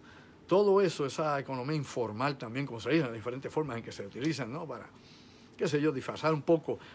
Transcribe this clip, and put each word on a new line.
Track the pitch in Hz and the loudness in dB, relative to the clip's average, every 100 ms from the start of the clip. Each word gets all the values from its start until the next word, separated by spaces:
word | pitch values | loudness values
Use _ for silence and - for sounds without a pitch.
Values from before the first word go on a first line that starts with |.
| - - - - - | -18 -20 -20 -10 2
todo | 185 202 196 | 4 6 6
eso, | 185 - | 4 2
esa | 135 - 156 139 | -2 0 0 0
economía | 135 131 131 156 | -2 -6 -2 -2
informal | 135 127 110 107 143 143 | -2 -2 -2 -2 -2 -2
también, | 113 127 135 | -6 -6 -6
como | 117 | -4
se | 113 | 2
dice, | 165 | 2
las | 123 | 2
diferentes | 113 120 131 - | -4 -6 -6 -4
formas | 156 147 117 | -4 -2 -4
en | |
que | - | -8
se | - 101 | -10 -10
utilizan, | 107 151 143 113 | -2 -2 -2 -4
¿no? | 156 | -8
para, | 156 117 - - - - - - - - | -8 -10 -14 -20 -20 -20 -20 -20 -14 -2
qué | 185 | 0
sé | 147 | 2
yo, | 151 | 2
disfrazar | 131 - 101 156 | 0 -4 -2 0
un | 156 | 2
poco | 170 160 - 107 - | 4 2 2 -6 -8